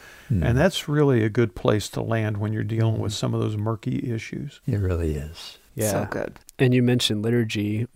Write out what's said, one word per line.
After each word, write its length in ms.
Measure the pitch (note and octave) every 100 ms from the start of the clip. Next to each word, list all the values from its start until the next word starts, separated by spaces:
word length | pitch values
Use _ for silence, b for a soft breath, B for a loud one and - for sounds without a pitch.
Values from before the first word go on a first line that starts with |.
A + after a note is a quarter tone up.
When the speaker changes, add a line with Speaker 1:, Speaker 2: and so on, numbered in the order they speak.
| B B B
Speaker 1:
Mm. 140 | A2+
Speaker 2:
And 140 | D#2+ A#2+
that's 300 | F3+ - -
really 360 | D3 C#3+ B2
a 40 | A2
good 240 | G#2+ A#2
place 340 | - B2 G#2+ -
to 120 | -
land 340 | A2 A2+ G#2+ G#2
when 160 | G#2
you're 120 | A2
dealing 340 | G#2+ A2+ A2+ A2
with 120 | G#2
Speaker 1:
Mm. 40 | G#2+
Speaker 2:
some 160 | B2
of 60 | A#2
those 160 | A2+ G#2+
murky 560 | G#2+ A2+ B2+ B2+ B2+
issues. 480 | A2+ - - C#3+ - -
Speaker 1:
It 100 | G#2
really 360 | F#2 F2 E2
is. 440 | D2 D2+ D#2+ - - _
Speaker 3:
Yeah. 160 | - G#2+
Speaker 4:
So 180 | G2 G3+
good. 220 | - - - - -
Speaker 3:
And 160 | B2+
you 80 | B2+
mentioned 400 | A#2+ B2 - G#2+
liturgy, 640 | A2 A#2+ A2+ G#2+ G#2 G#2+ A#2+